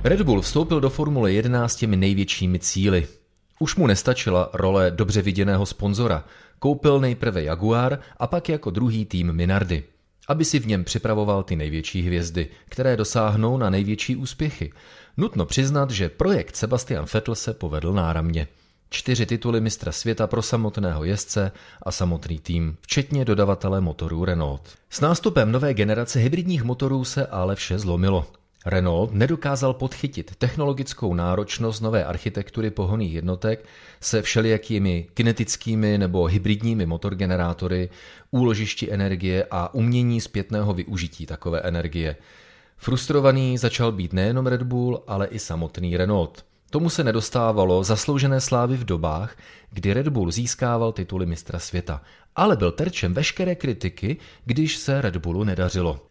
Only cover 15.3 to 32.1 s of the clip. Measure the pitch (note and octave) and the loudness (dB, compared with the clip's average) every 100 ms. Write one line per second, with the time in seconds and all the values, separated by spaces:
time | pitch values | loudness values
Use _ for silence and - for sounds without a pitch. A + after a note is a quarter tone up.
15.3 | G#2+ E2+ - C3+ D3 C#3 G2+ F2 - F#2+ | 0 0 0 2 0 0 -2 -4 0 2
16.3 | G2+ - - A2 A#2+ - F#2 D#2 A2 - | 2 -2 -4 0 0 0 -4 -2 -2 -2
17.3 | A2+ - - E2 D2+ D#2+ G2 E2 D#2+ E2 | -4 -6 -6 -4 -2 0 2 2 2 0
18.3 | E2 C#2+ _ _ _ _ - - A#2+ A2+ | 0 -4 _ _ _ _ -6 -2 0 0
19.3 | A#2 A#2+ A#2 A2 - - - A#2 A2 G#2+ | 0 0 0 0 -2 -6 -4 -4 0 0
20.3 | A2+ - A#2 A2 A2 F#2+ D2+ D#2+ G2+ - | 0 0 0 0 -2 -2 0 0 -2 -2
21.3 | G#2+ F#2+ - - - - - F2 E2 - | -2 -2 -4 -20 -10 -8 -2 0 0 -4
22.3 | D#2 - E2+ E2 D#2 - D3 C#3 C#3+ C3 | -8 -2 0 0 -4 -2 -2 0 -2 2
23.3 | G#2 G2+ F#2+ G2 F#2+ F2 D2+ E2 E2 F#2 | 4 4 2 0 0 0 -2 -4 -2 0
24.3 | E2+ D2 C#2 - - _ - D3+ E3+ A3 | 0 -2 -4 -12 -20 _ -2 0 2 2
25.3 | E3+ A2 B2 C#3+ G#2+ G#2 A2 A#2+ B2+ A#2+ | 2 4 2 0 2 2 0 0 2 2
26.3 | E3 F3+ E3+ A#2 B2 C3+ C3+ B2 C#3+ C3+ | 2 0 0 -2 -2 0 0 -2 -4 -4
27.3 | G2 F#2 G2 - F#2 G2 F2 F#2+ F#2 D#2 | -2 -2 -2 -2 -2 0 2 2 2 -2
28.3 | - _ _ F2 F#2 F2+ E2+ A2 G#2 B2+ | -12 _ _ -2 0 2 2 0 2 2
29.3 | D#3+ C#3+ C#3 C3+ B2+ C3 - C#3 - - | 2 -2 0 0 0 -6 -4 -6 -6 -12
30.3 | - B2 B2+ C#3+ C3+ C3 - G#2+ B2 F2+ | -2 -2 0 -2 -2 -6 -4 -2 0 0
31.3 | F#2 G#2 - A2+ G#2+ A2 A2 D2+ | -2 -2 -4 -4 -2 0 0 0